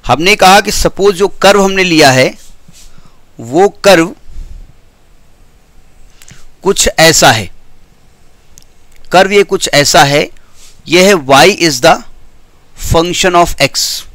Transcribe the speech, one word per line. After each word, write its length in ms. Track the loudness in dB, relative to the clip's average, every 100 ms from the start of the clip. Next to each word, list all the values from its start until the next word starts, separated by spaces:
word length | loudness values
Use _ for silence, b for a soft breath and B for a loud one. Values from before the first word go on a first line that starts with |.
| -4
हमने 280 | -2 -2 2
कहा 240 | 4 4
कि 100 | 2
suppose 420 | -4 -4 0 -2 0
जो 120 | -4 0
curve 260 | 2 2
हमने 200 | 0 0
लिया 280 | 0 2 2
है 220 | 2 -2 -4 -20 -20 -20 b b b b b _ -20
वो 280 | -4 0 0 0
curve 300 | 2 2 0 -6 -16 -16 -14 -18 -20 -20 _ _ _ _ _ _ _ _ _ -20 -20 -20 -20 b b b b -6
कुछ 240 | -4 -2 -4
ऐसा 420 | 0 0 2 2
है, 180 | 0 -6 -16 -20 -20 -20 _ _ _ -20 _ _ -20 -20 -20 -20 -20 -2
curve 200 | 0 2
ये 120 | 0 0
कुछ 240 | -4 -2
ऐसा 300 | -2 0 2
है, 260 | 2 0 -4 -10 b b b b -2
ये 160 | 2
है 100 | 2 2
y 320 | 2 4 4 2
is 180 | -2 0
the 140 | 0 0 -4 -20 -20 -20 _ _ _ -14
function 580 | -4 -2 -2 -2 0 0
of 200 | 0 -2
x। 220 | -4 -4 -8 -10 -16